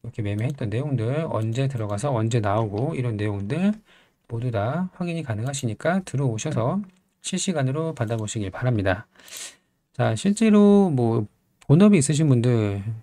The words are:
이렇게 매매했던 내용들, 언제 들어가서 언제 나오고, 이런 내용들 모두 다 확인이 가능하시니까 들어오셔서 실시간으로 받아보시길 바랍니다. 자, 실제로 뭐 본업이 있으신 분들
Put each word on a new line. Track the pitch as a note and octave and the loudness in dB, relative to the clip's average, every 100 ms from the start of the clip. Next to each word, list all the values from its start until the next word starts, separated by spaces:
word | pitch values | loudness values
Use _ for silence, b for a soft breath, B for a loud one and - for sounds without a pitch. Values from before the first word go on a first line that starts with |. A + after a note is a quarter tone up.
이렇게 | A#2 - | -14 -8
매매했던 | G2+ G#2 A#2+ C#3 G#2+ | -4 -2 -4 -4 -4
내용들, | G#2+ D3 C3 A2 C#3+ E3 | -4 -2 -2 -2 -2 -4
언제 | - A2 A2+ C3+ | -4 -2 -2 -2
들어가서 | C3 G#2+ G2+ C#3 | -2 -4 -4 -2
언제 | B2 A2 A#2+ | 0 0 0
나오고, | G2+ G#2 A2+ G2+ C#3 D#3 | 0 0 0 -2 -4 -2
이런 | B2 G#2+ | -4 -2
내용들 | G#2 G2+ G2 D3 G3 G#3+ b b b b _ | -4 -4 -4 0 0 -2 b b b b _
모두 | A#2 B2+ | -6 -4
다 | A2+ G#2+ D#3 F3+ | -2 -2 -2 -6
확인이 | - F3 E3 | -6 -6 -6
가능하시니까 | D3 G#2 A#2+ C#3+ A#2+ G#2+ D#3 F#3 F#3 | -6 -6 -4 -4 -6 -4 -2 -2 -2
들어오셔서 | C3+ C#3 G#2+ D#3 B2+ A#2 F#3 G#3 _ _ _ - | -4 -2 -2 -4 -2 0 -2 -6 _ _ _ -8
실시간으로 | F#3 - E3 C3 D3 D#3+ | -6 -4 -2 -2 -2 -4
받아보시길 | D#3+ G#2+ A2+ G#2+ A2+ G2 | -4 -4 -2 -4 -6 -6
바랍니다. | - B2 A#2 G2 F#2 - B B B B B B _ _ | -2 0 0 0 -2 -4 B B B B B B _ _
자, | - A#2 A2 | -2 0 0
실제로 | G3 G3+ A3 G#3 G3+ G3+ G3 | 0 2 4 6 8 6 4
뭐 | C3+ A#2 A#2 G#2 _ _ _ _ | 2 2 0 -2 _ _ _ _
본업이 | D3 G#3 G3+ | 6 8 6
있으신 | C3+ D3+ D#3+ | 4 2 4
분들 | B2 A#2+ A#2 G#2+ G2+ G2+ A2+ | 4 4 2 0 -2 -6 -10